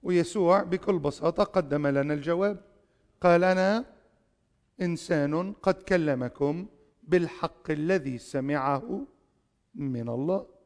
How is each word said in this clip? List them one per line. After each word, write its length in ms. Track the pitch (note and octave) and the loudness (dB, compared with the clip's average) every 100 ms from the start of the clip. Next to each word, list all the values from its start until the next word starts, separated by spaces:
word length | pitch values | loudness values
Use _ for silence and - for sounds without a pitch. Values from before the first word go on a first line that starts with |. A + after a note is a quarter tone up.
ويسوع 600 | - F3+ E3+ G#3+ F3 F#3+ | 2 2 2 0 4 4
بكل 360 | F3+ F3+ - F#3 | 2 -4 0 0
بساطة 440 | C#3+ C#3 E3 E3+ | 0 -2 -2 0
قدم 440 | G3+ - D3 C#3+ C#3+ | 0 0 0 0 0
لنا 260 | C#3 C#3 | 0 0
الجواب، 480 | D3+ C#3+ E3+ G3 G3+ - _ _ _ _ _ | -2 -2 0 0 -2 -12 _ _ _ _ _
قال: 220 | F3+ F3 | 4 6
"أنا 420 | F#3 F#3 F#3+ G#3+ C4 - _ _ _ _ _ _ _ _ | 6 4 2 0 -2 -16 _ _ _ _ _ _ _ _
إنسان 720 | F3+ E3 - E3 C#3+ D#3 F#3+ | -4 -4 0 0 2 0 -4
قد 200 | G3+ - | -4 -2
كلمكم 960 | F#3+ - F#3 D#3 C3 B2 - C#3+ D#3+ G3 _ _ _ | -2 2 2 2 0 -4 -2 -2 -2 -8 _ _ _
بالحق 680 | - F3+ E3+ - E3 - - | 0 0 0 -4 -8 -8 -6
الذي 460 | D#3 D#3 F#3+ C#3 B2 | -4 0 0 -2 -8
سمعه 920 | - C#3 C3+ D3 C3+ C#3 A#3 G3 C#4 _ _ _ _ _ _ - | -6 -6 -2 -2 0 -2 -4 -8 -8 _ _ _ _ _ _ -8
من 340 | C#3+ B2+ A#2 | -6 -4 -6
الله". 360 | A#2 C#3+ F#3+ - - | -4 -2 -4 -4 -20